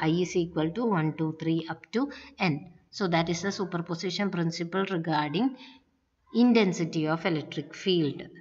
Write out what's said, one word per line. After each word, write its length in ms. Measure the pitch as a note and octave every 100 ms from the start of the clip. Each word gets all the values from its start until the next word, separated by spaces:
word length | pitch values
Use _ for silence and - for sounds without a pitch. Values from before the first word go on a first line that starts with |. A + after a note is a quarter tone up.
I 80 | D#3+
is 260 | F3 F3
equal 360 | F#3 E3+ E3 D#3+
to 160 | F#3+ A#3
one, 280 | F3 D#3 D3+
two, 180 | D#3+ D#3+
three 280 | E3 E3 D#3+
up 160 | D#3+ -
to 180 | A3+ C#4+ - - -
N. 340 | F#3 C#3+ - - _
So 160 | - F#3
that 200 | E3 E3+
is 140 | E3+
the 100 | G3
superposition 800 | G3 F3 E3+ E3+ E3 F#3+ G3+ G3
principle 560 | F3 E3 E3+ E3+ F#3+ F#3+
regarding 720 | F3 E3 D3+ D3 E3 C4 B3+ - - _ _ _ _ _
intensity 720 | A3+ B3 A3+ F#3+ E3+ E3 E3 D3+
of 200 | D#3+ F#3+
electric 480 | D3+ C#3 D#3+ C#3+
field. 480 | - G3 F3 C#3+ B2 - -